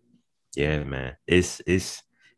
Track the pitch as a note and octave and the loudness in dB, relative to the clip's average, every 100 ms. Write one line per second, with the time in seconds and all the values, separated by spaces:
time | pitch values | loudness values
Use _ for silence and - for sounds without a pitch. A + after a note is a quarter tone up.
0 | _ _ _ _ _ - D2 D2+ C#2 C2+ | _ _ _ _ _ -2 0 0 -2 -6
1 | C2 - - F2 F2 - - F#2 - - | -8 -10 4 4 4 -4 0 0 0 -10
2 | - _ _ | -18 _ _